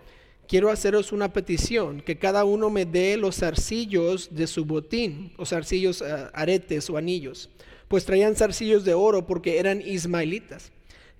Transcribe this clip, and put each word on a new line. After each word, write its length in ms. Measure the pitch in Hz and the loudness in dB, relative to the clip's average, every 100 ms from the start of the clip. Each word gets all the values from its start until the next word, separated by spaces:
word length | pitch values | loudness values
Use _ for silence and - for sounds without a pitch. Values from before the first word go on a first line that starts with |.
| - - - _ - | -20 -20 -20 _ 0
"Quiero 220 | 185 208 | 4 4
haceros 420 | 208 202 208 202 | 2 2 2 0
una 200 | 208 202 | -2 -2
petición, 680 | 196 185 165 - 233 170 143 | -2 -2 -2 0 0 -2 -6
que 180 | - 156 | -6 -2
cada 260 | 190 202 | 2 4
uno 260 | 202 208 214 | 4 2 2
me 140 | 208 | 0
dé 320 | 180 175 185 214 | 0 2 2 2
los 200 | 196 - | 0 0
zarcillos 1000 | 170 160 - 220 226 190 170 185 - | -2 0 -2 -2 -2 0 2 -2 -6
de 120 | 156 160 | -6 -4
su 180 | - | -4
botín", 680 | 151 156 151 226 226 147 180 - | -4 -4 -4 -2 -2 -6 -14 -12
los 120 | 175 | -6
zarcillos, 520 | 170 151 185 185 180 | -4 -2 0 0 -2
ah, 280 | 139 151 135 | -6 -8 -8
aretes 560 | - 160 190 - 151 - | -4 0 0 0 -6 -4
o 60 | 151 | -4
anillos, 540 | 165 180 135 - - - - - - | -2 -4 -6 -14 -18 -20 -20 -18 -2
"pues 200 | 196 - | 0 2
traían 280 | 190 214 | 4 4
zarcillos 500 | 214 214 - 220 214 | 4 2 0 2 4
de 100 | 190 | 4
oro 320 | 170 208 202 170 | 4 4 2 0
porque 320 | 175 175 160 | -4 0 0
eran 240 | 185 202 | 2 -2
ismaelitas". 920 | 196 190 170 170 160 196 - - - _ - - - - | -4 -6 -2 -2 -2 -4 -10 -20 -20 _ -20 -20 -20 -10